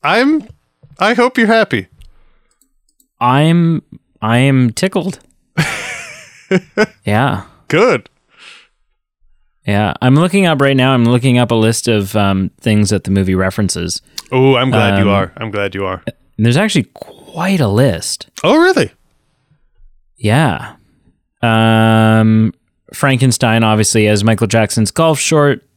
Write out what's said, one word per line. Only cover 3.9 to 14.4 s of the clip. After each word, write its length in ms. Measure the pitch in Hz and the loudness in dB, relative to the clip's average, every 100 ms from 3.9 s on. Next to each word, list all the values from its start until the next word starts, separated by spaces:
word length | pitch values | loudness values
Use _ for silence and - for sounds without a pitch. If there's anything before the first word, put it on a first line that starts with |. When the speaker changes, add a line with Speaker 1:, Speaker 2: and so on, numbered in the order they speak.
| - _ _ | -20 _ _
Speaker 2:
I 160 | 110 120 | -2 0
am 320 | 135 135 123 | 2 2 0
tickled. 460 | 110 190 190 170 - _ _ _ - | -2 -4 -4 -6 -10 _ _ _ -6
Speaker 1:
<laughs> 120 | 151 - - - - - - - _ 185 - - 214 _ | -6 -6 -12 -14 -16 -20 -20 -20 _ -4 -4 -4 -4 _
Speaker 2:
Yeah. 400 | - 104 131 98 - _ _ | -4 0 0 -4 -10 _ _
Speaker 1:
Good. 400 | 156 240 143 - _ _ _ - - _ _ _ _ _ _ _ _ _ _ - | 0 2 0 -6 _ _ _ -20 -20 _ _ _ _ _ _ _ _ _ _ -4
Speaker 2:
Yeah. 280 | 101 107 - | -2 -2 0
I'm 140 | 131 | 2
looking 320 | 139 175 196 180 | 2 2 0 0
up 140 | 147 | 2
right 160 | 139 135 | 0 2
now, 160 | 127 | 2
I'm 120 | 131 | 2
looking 340 | 117 123 131 123 | 2 2 2 0
up 120 | 120 | 2
a 40 | 117 | 2
list 320 | 110 113 - | 0 0 -2
of, 260 | 110 98 | -2 -2
um, 360 | 107 101 95 95 _ | -2 0 0 -4 _
things 300 | - 104 101 | -2 0 0
that 140 | 104 | -2
the 60 | - | -2
movie 240 | 98 95 | -2 0
references. 680 | 92 95 - 98 87 87 - _ - - | 0 -2 -2 -4 -4 -8 -10 _ -20 -4
Speaker 1:
Oh, 240 | 131 | 0